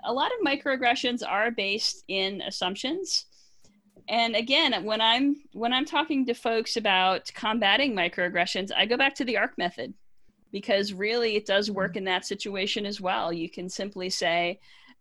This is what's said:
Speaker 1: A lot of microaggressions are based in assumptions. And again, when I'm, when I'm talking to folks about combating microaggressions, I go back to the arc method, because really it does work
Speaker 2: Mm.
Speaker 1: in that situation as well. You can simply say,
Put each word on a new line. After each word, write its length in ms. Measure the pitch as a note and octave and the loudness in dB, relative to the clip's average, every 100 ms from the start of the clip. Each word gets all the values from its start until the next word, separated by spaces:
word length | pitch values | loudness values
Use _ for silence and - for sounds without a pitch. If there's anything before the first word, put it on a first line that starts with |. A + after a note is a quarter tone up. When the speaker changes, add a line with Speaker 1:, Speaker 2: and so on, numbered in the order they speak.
Speaker 1:
A 80 | - | -4
lot 200 | B3+ F4+ | 0 0
of 120 | A#4+ D4 | 0 0
microaggressions 760 | C#4 C#4+ C4 A#3+ B3+ B3 A#3+ - | 0 -2 0 2 2 0 -2 -2
are 260 | G3 A#3 | 0 0
based 520 | A3+ G3 G3+ - - - | 0 -2 -2 -2 -6 -6
in 320 | F#3+ F#3+ G3 | -2 -2 -4
assumptions. 840 | - - F3+ G3 C4 F4+ F4+ - - _ _ - - _ _ - - | -8 -4 -4 -4 -4 -4 -2 -4 -6 _ _ -20 -20 _ _ -16 -2
And 260 | A3+ A#3 A3 | 0 2 0
again, 480 | A#3 C#4+ D4+ G3 | 2 4 4 2
when 160 | G#3 G#3+ | 0 2
I'm, 380 | A3 A#3+ C#4+ D4 - | 4 4 4 0 -4
when 180 | G3 A#3 | -4 0
I'm 140 | B3+ D#4 | 0 0
talking 400 | D4+ D#4+ C#4 A#3+ | 0 2 2 0
to 80 | |
folks 420 | A#3 A#3 A3+ A3+ A#3 | 0 0 0 0 0
about 560 | G#3+ F#3 F#3 F#3 - | 2 4 4 2 -4
combating 600 | - A3 A3+ G3 G#3+ C#4 G3+ | -4 -2 2 4 4 4 2
microaggressions, 760 | F3 F#3+ F3+ F3+ F3+ F#3+ F#3+ - | 0 0 0 2 0 0 -2 2
I 120 | G#3 | 2
go 100 | B3 | 4
back 180 | C#4 C#4 | 2 0
to 100 | B3+ | -2
the 120 | G#3 | 0
arc 200 | - - | 0 -2
method, 360 | F3 - B2 - - - - _ _ | -4 -4 -10 -12 -20 -20 -20 _ _
because 420 | G3+ - G3 G3+ | -8 0 0 0
really 420 | F#3 G#3 A#3+ A3+ G#3 | -2 -2 0 0 0
it 100 | G#3 | 2
does 240 | G3 G#3 | 0 2
work 240 | G3 F#3+ | -2 -2
Speaker 2:
Mm. 40 | G3+ | -2
Speaker 1:
in 60 | F#3+ | -2
that 200 | F3+ - | -2 -2
situation 600 | G3+ G#3 G3 G3 G#3+ G3+ | -6 -6 -4 -2 -2 -4
as 160 | G3+ | -4
well. 320 | F#3 G#3+ E3+ | -2 0 0
You 160 | E3+ E3 | -2 -6
can 180 | - F3+ | -8 -10
simply 420 | - G3 F#3+ F#3 | -8 -8 -6 -6
say, 500 | - E3+ E3+ F3 G3 - - - - | -2 0 2 0 -4 -12 -20 -20 -4